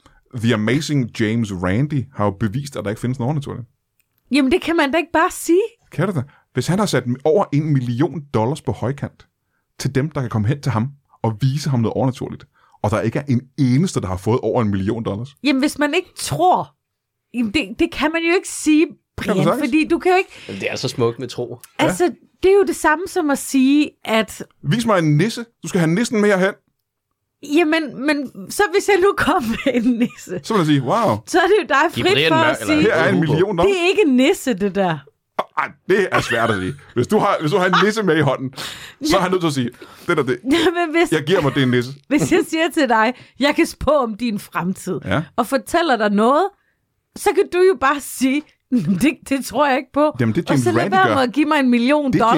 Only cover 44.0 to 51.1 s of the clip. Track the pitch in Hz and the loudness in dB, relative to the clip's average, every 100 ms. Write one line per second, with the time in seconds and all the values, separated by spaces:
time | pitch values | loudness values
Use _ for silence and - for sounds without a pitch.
44 | 233 202 240 208 - 175 170 185 185 160 | 0 -4 -6 -6 -6 -4 -4 -4 -6 -8
45 | - 135 165 - 233 269 269 339 339 240 | -2 -4 -2 -4 -2 -4 -2 -2 0 0
46 | 208 202 226 285 381 - _ _ _ _ | 2 2 4 2 0 -6 _ _ _ _
47 | _ - 415 320 415 349 370 277 269 294 | _ -4 0 2 0 4 4 4 0 -2
48 | - - 262 285 - _ _ 247 156 180 | -6 -2 0 0 -6 _ _ -2 0 2
49 | 277 - - 277 - 214 294 254 - 269 | 2 0 -4 -4 -2 0 2 0 -2 0
50 | 302 294 117 107 269 135 120 - - 381 | 0 2 0 0 0 2 2 0 2 2
51 | 381 | 4